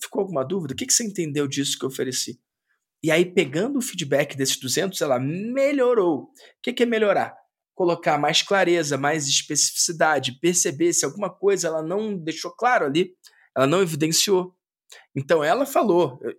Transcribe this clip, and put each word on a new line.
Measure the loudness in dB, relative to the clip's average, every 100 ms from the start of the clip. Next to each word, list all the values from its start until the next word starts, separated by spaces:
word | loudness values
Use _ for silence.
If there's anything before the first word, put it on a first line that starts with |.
Ficou | -8 -4
alguma | -2 -2
dúvida? | -2 -4 -4
O | -6
que | -2
que |
você | 0 0
entendeu | -4 -4 -2 -2
disso | -2 -4 -4
que | -4
eu |
ofereci?" | -4 -6 -4 -8 -10 _ _ _ _ _ _
E | 2
aí, | 2 4
pegando | 0 0 0 -2 -2
o |
feedback | -4 -6 0 0 0 -2
desses | -4 -2
duzentos, | -2 -2 -2 -2
ela | -2 0
melhorou. | -2 -6 -4 0 0 2 2 2 2 0
O | -4 _ -20 _
que | -6
que | 0
é | 0
melhorar? | 2 2 2 0 -6 _ _ _ -2
Colocar | 0 0 0 2
mais | 2 0
clareza, | 2 2 4 2 0 0
mais | 0 0 0
especificidade, | -2 -2 -2 -2 0 -2 2 2 2 -2 -2
perceber | 0 2 0 0 0
se | 2 -2
alguma | -4 -8
coisa | -2 0 2 0
ela | -4
não | -4 -4 -4 -6
deixou | -6 -8 -10
claro | -2 2 2 2
ali, | 2 0 -4 -20 _ _ 0
ela | 2
não | 4
evidenciou. | 2 0 0 0 2 2 0 -8 _ _ _ -20 _ -8
Então, | 2 2
ela | 4 2 2
falou, | 2 4 4 2 -2
eu, | -10